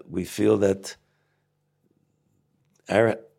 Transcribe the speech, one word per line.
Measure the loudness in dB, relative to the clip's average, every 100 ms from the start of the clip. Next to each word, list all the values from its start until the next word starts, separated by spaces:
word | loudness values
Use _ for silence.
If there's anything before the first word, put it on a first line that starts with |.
| -8
we | -8
feel | -8 -2 2 2
that | 2 -2 -6 -20 _ _ _ _ _ _ _ _ _ _ _ _ _ _ _ _ _ _ -2
our | 2 2 0 -10